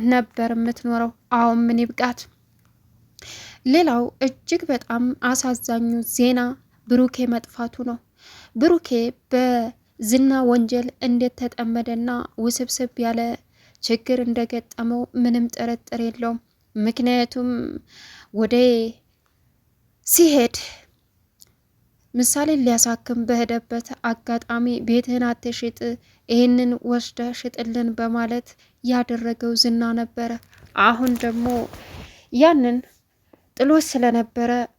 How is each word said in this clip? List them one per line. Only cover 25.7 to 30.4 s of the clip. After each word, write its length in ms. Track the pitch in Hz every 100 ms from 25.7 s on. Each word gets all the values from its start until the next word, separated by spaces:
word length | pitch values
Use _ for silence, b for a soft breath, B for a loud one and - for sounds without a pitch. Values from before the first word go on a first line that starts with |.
| - 240 240 b b -
ይህንን 420 | 233 247 247 247 240
ወስደህ 460 | 240 240 233 - 240 247
ሽጥልን» 540 | 247 - 226 233 233
በማለት 540 | 220 233 233 233 240 - - b b
ያደረገው 680 | 247 247 240 233 233 233 233 233
ዝና 360 | 240 233 233 233
ነበረ። 360 | 233 - 233 233